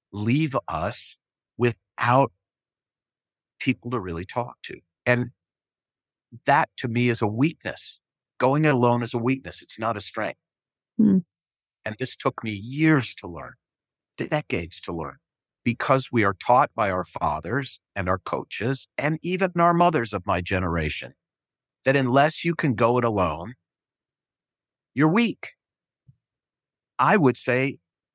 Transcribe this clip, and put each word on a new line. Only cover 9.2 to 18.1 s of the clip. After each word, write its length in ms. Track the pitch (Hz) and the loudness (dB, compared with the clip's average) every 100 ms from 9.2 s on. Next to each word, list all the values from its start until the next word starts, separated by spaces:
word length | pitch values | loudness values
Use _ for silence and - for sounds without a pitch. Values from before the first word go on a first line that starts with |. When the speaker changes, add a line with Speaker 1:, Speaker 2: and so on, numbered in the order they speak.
| 117 135 131 - | -2 -2 -6 -14
Speaker 1:
It's 160 | - - | -14 -6
not 180 | 110 101 | -4 -4
a 40 | |
strength. 380 | - 113 101 - _ _ _ _ _ - | -8 -6 -6 -8 _ _ _ _ _ 2
Speaker 2:
Hmm. 240 | 214 190 - _ _ _ _ _ | 4 4 0 _ _ _ _ _
Speaker 1:
And 120 | 110 107 | -10 -8
this 180 | 127 - | -8 -4
took 280 | 135 - | -4 -4
me 80 | 113 | -6
years 640 | 101 113 139 160 151 117 - | -8 -8 0 4 4 2 -8
to 120 | 92 | -12
learn, 260 | 85 - - _ _ _ _ _ - | -12 -14 -18 _ _ _ _ _ -10
decades 640 | - 151 - 101 82 - | -4 -4 -4 -6 -6 -10
to 100 | - | -10
learn, 240 | 85 71 - _ _ _ _ | -8 -8 -12 _ _ _ _
because 460 | 120 120 - 135 - | -4 -2 2 0 2
we 120 | 120 | 2
are 100 | 101 | 2
taught 360 | 95 - 123 143 | 0 2 2 2
by 160 | - 104 | 0 -2
our 140 | 92 | -2
fathers 760 | 90 - 82 76 80 131 131 - _ 101 | -6 -4 -4 -4 -4 -6 -6 -12 _ -6
and 120 | |
our 100 | 90 | -2